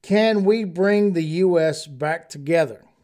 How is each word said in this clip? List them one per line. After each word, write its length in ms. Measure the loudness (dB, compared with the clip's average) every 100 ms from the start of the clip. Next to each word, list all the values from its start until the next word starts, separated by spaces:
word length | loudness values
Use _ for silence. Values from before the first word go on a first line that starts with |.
Can 440 | 0 2 2 2 2
we 180 | 0
bring 480 | -2 -2 0 2 2
the 120 | 0
U 360 | -2 0 2 2
S 260 | 0 -2 -12
back 440 | -8 -6 -6 -10
together? 560 | -14 -2 0 0 -6 _ _